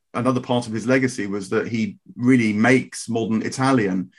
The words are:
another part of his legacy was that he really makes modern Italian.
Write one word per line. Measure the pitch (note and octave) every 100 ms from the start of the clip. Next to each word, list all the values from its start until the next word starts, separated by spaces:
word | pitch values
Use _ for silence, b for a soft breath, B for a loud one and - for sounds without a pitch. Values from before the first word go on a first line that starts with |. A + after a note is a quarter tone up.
| _
another | - A#2+ B2+
part | B2+ B2 A#2+
of |
his | A2+ A2
legacy | C3 - - G2+
was | G2+ F#2
that | A2 -
he | A2+ G#2 - - -
really | B2 C3 A2
makes | G#2 A#2 B2+ B2 - -
modern | A#2 G#2+ A2
Italian. | F#2+ A2 C3 C3 G2 F#2+ F#2